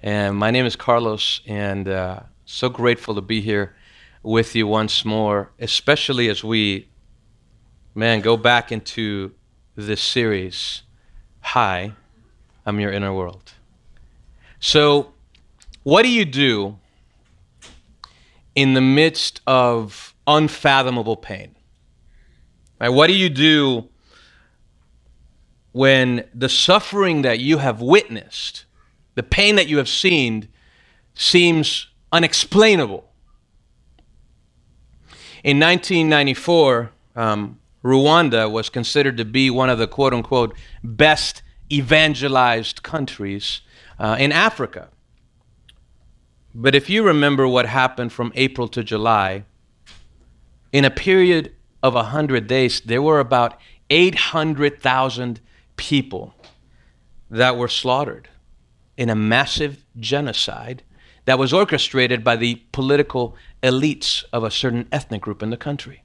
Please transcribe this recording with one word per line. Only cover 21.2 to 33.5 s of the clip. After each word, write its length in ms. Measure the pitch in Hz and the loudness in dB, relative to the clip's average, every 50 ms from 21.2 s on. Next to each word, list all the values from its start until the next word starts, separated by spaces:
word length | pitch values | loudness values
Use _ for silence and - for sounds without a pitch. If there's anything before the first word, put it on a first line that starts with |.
| - - 104 - - - _ _ _ _ _ _ _ _ _ _ _ _ _ - _ _ _ _ _ _ _ _ _ _ _ _ | -8 -14 -14 -14 -14 -20 _ _ _ _ _ _ _ _ _ _ _ _ _ -20 _ _ _ _ _ _ _ _ _ _ _ _
Right? 80 | 113 120 | -4 0
What 200 | 123 135 151 165 | 4 4 4 4
do 40 | 190 | 4
you 160 | 196 190 180 | 2 0 0
do 640 | 147 131 147 156 156 151 139 135 127 117 110 - _ _ _ _ _ _ _ _ _ _ _ _ _ _ _ _ _ _ _ _ _ _ _ _ _ _ _ _ _ _ _ _ _ _ _ _ _ | 0 2 2 4 4 4 2 0 -2 -4 -6 -12 _ _ _ _ _ _ _ _ _ _ _ _ _ _ _ _ _ _ _ _ _ _ _ _ _ _ _ _ _ _ _ _ _ _ _ _ _
when 520 | 123 131 135 135 131 127 127 123 120 - - _ | 2 4 4 6 6 4 2 0 -2 -6 -10 _
the 140 | 120 123 131 | -6 -4 -2
suffering 760 | - - - - 180 208 202 - - 202 196 185 165 151 135 | 0 0 2 4 4 2 2 -2 -2 0 0 2 2 0 2
that 160 | 131 117 113 | 0 0 0
you 200 | 123 139 160 156 | 2 0 0 2
have 220 | 135 135 113 107 | 2 -2 -4 -2
witnessed, 840 | 120 123 165 214 - - 117 107 - - - - - - - - - _ _ _ _ _ _ _ _ _ _ | 2 4 4 4 4 2 -10 -14 -14 -14 -14 -12 -12 -12 -12 -14 -20 _ _ _ _ _ _ _ _ _ _
the 80 | - 120 | -8 -4
pain 320 | - - - 202 202 208 | -2 0 2 4 4 4
that 120 | 202 180 151 | 4 2 2
you 80 | 151 | 0
have 120 | 147 135 - | 0 0 0
seen, 600 | - - - 190 180 156 131 120 113 110 101 - _ _ _ _ _ _ _ _ _ _ _ _ _ | -4 0 2 2 2 2 2 0 -2 -4 -6 -10 _ _ _ _ _ _ _ _ _ _ _ _ _
seems 760 | - - - - 180 175 175 170 160 156 - - - - _ _ _ _ _ | -4 -2 4 4 6 6 6 4 2 0 -2 -4 -6 -8 _ _ _ _ _
unexplainable? 1000 | - 170 165 156 - - - - - 196 214 220 208 180 143 107 98 - - _ _ _ _ _ _ _ _ _ | 0 0 0 0 0 -2 -4 0 4 4 6 6 6 4 2 -2 -6 -10 -14 _ _ _ _ _ _ _ _ _